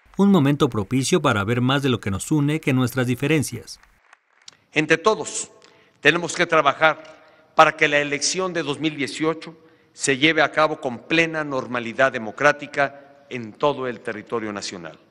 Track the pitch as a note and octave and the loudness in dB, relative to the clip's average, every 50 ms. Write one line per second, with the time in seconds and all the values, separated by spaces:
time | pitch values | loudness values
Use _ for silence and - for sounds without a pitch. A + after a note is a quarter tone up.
0 | _ _ _ - G3 G3+ G3 F3 C3+ C#3 D3 C#3 D#3 C3 - A2 G2 - A#2 C3 | _ _ _ 2 4 6 6 6 6 4 4 2 2 0 0 -2 -4 -2 -2 -2
1 | C3 - F3+ F3+ D3 C#3+ A#2 G#2 G2 G2+ B2 B2 B2 B2+ C3+ C#3+ C3+ C3+ A#2+ A2 | 0 2 0 2 2 2 0 0 0 0 0 0 0 0 0 0 0 0 -2 0
2 | - G#2+ G2 F#2 - - D#3 D3+ C#3+ C#3+ D3+ D#3 - D3+ C3 C3 B2+ A2+ - C3 | -2 -4 -6 -6 -4 -2 0 0 2 0 0 -2 0 0 2 2 2 0 0 -2
3 | B2 B2 B2+ - C#3+ C#3 D#3+ D#3 C3 - - G#2+ - - - - _ _ _ _ | 0 -2 -2 -2 0 0 0 0 0 -2 -8 -12 -14 -16 -20 -20 _ _ _ _
4 | _ _ - _ _ _ _ _ _ - _ _ _ _ - D#3 D#3 D3+ E3 D#3+ | _ _ -20 _ _ _ _ _ _ -20 _ _ _ _ -2 -2 2 2 0 2
5 | - G#3+ G#3+ E3+ C3 - - - - - - - _ - _ _ _ _ _ _ | 2 0 0 0 -4 -10 -10 -10 -12 -12 -16 -20 _ -20 _ _ _ _ _ _
6 | - C#3+ D#3 F3 F3 D#3 - - F3 - E3 D#3 D3 C#3+ C3 - D#3 D#3 D3 - | 2 2 4 2 0 -4 -2 -2 0 2 2 2 4 2 2 4 2 2 2 0
7 | - - - - _ _ _ _ _ _ - - D#3+ D3+ D3+ - D#3 D3+ D3 D3 | -10 -20 -20 -20 _ _ _ _ _ _ 6 6 6 6 6 2 0 2 2 0
8 | D3 C#3+ C#3+ C#3+ C#3+ - - F3+ F#3 F#3 E3+ E3+ D3+ C#3 C#3+ A#2+ D3 D#3+ D3+ C#3 | 0 0 -4 -4 -2 -4 -2 -2 -4 -4 -2 -4 -4 -4 -4 -4 -4 -6 -4 -4
9 | C3+ A2+ - - D3+ D#3 E3 D#3+ - F3 E3 - _ _ _ _ _ _ _ - | -6 -6 -4 -4 -2 -2 -2 -4 -8 -18 -20 -20 _ _ _ _ _ _ _ -6
10 | - - C3+ B2+ C#3 D#3+ D#3+ D#3 D3 C3+ - D3+ D#3 D#3 D#3 D3+ - C3 A#2+ A2 | -2 -2 0 4 4 4 4 4 2 2 2 2 0 0 0 -4 -6 -8 -8 -8
11 | - - E3 E3 E3 E3 D#3+ D#3 D3+ D3 C#3 B2+ A#2+ A2+ B2 B2 A#2 A#2 A2 A#2 | -6 -2 0 0 0 0 -2 -6 -6 -4 -4 -6 -4 -4 -6 -6 -6 -6 0 0
12 | C3+ C3+ B2 B2 A2+ G#2+ G2+ - C3+ D3 C#3+ C#3+ D3 C3+ - D3 C#3 C3+ - - | 0 0 0 -2 -8 -8 -6 2 2 2 2 2 -4 -8 -2 -2 -2 -2 -2 -10
13 | - - - - _ - B2 B2+ A#2 G#2+ G2 - D3 D3 D#3 C#3+ C3 B2+ A#2 A2 | -20 -20 -20 -20 _ -12 -12 -10 -10 -10 -8 -2 -2 -2 0 0 -6 -8 -8 -8
14 | - A#2+ G#2+ G#2+ G#2 - A#2+ A#2 G#2+ G#2+ G2+ G2+ - - G2+ F2+ E2 D#2+ D#2 - | -8 -10 -10 -10 -10 -8 -8 -6 -6 -6 -8 -8 -10 -10 -12 -12 -14 -16 -18 -18
15 | _ _ | _ _